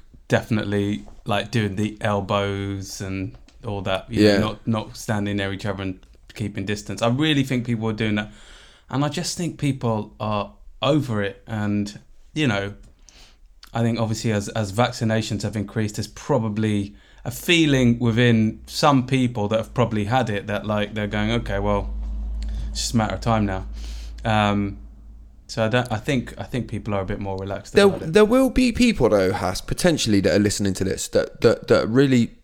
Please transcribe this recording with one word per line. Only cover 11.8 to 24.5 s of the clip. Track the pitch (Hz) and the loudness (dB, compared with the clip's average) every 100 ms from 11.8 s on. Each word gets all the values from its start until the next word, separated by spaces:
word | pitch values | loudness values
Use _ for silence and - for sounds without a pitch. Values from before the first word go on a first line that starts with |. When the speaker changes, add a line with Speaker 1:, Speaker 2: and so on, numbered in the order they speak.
| 101 - - - - | -2 -8 -20 -20 -10
Speaker 1:
you | 151 143 | -2 0
know, | 101 101 - - - - - - - - - - | 0 -4 -10 -20 -20 -20 -20 -20 -20 -20 -20 -8
I | 117 | -2
think | 117 113 | 0 0
obviously | 110 110 120 | -2 -2 0
as, | 104 104 | -2 -2
as | 113 101 | -4 -2
vaccinations | 98 120 - 113 110 107 101 | 0 0 0 0 0 -2 -4
have | 107 107 | -4 -4
increased, | 98 113 107 - | -4 -4 -4 -4
there's | - | -10
probably | - - 135 110 104 110 101 101 - _ - - | -8 -2 0 0 0 0 0 -4 -10 _ -14 -12
a | |
feeling | - - 170 156 135 120 117 | -6 2 4 6 4 4 2
within | 120 113 123 113 110 - - | 2 4 4 4 2 -2 -10
some | - 156 135 123 | 0 4 4 2
people | 135 123 123 101 | 0 0 0 -2
that | 110 | -2
have | 110 | -2
probably | - 110 107 101 | 0 0 0 0
had | 131 113 | 0 0
it | 101 101 | -4 -4
that, | 104 104 | -4 -2
like, | 104 104 | -2 -2
they're | 107 104 | -4 -4
going, | 107 107 | -2 0
"Okay, | 120 117 98 | -2 -2 -2
well, | 101 101 101 - - - - - - - - | 0 0 -2 -6 -6 -6 -6 -6 -6 -6 -6
it's | - | -6
just | - | -2
a | 117 | 0
matter | 107 95 | 0 -2
of | |
time | 120 110 101 | 0 2 2
now." | 95 - - - - - - | -2 -6 -10 -12 -12 -12 -8
Um, | 113 107 104 | 0 2 2